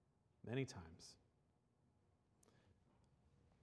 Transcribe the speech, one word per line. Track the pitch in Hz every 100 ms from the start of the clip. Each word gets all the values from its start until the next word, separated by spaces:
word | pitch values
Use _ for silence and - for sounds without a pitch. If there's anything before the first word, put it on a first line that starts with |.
| - - - - 101
many | 131 131
times. | 98 82 87 - - - - - - - - - - - - - - - - - - - - - - - - - -